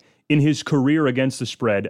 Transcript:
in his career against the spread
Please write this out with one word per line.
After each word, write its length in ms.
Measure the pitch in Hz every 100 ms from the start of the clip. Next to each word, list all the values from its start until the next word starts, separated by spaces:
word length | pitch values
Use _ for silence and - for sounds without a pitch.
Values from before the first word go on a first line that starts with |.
| _ _ -
in 100 | 151
his 220 | 151 147
career 440 | - 147 131 160 143
against 320 | 123 131 -
the 60 | 117
spread 420 | - 120 101